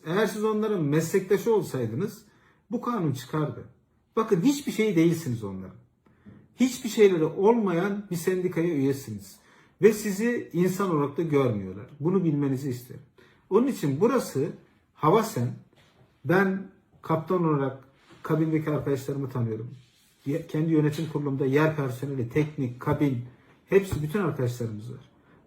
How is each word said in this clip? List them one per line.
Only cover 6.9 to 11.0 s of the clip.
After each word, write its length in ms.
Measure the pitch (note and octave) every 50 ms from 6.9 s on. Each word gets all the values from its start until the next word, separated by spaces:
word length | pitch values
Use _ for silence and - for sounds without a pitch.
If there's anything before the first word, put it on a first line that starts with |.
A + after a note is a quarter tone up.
| - A#3 G#3 G3 F3+ D#3+ D#3
olmayan 840 | - - F3+ G3 A3 A#3+ A#3 G#3 F#3+ E3 E3 F#3+ G3+ G3+ G#3 - -
bir 40 | F3
sendikaya 580 | D#3+ - F#3+ F#3 F#3 F3 F3+ - E3 E3 F3 D#3+
üyesiniz. 640 | C#3 C3+ C#3 C3+ B2 - A2 G#2+ G2 - - - - _ _ _ _ _ _ _ -
Ve 120 | E3 A3 G#3+
sizi 560 | G#3+ - G#3 F#3 F#3+ A3+ A#3+ A#3+ - - - -
insan 420 | E3+ F3+ F#3 F#3 - G3+ F#3 D#3+
olarak 220 | D3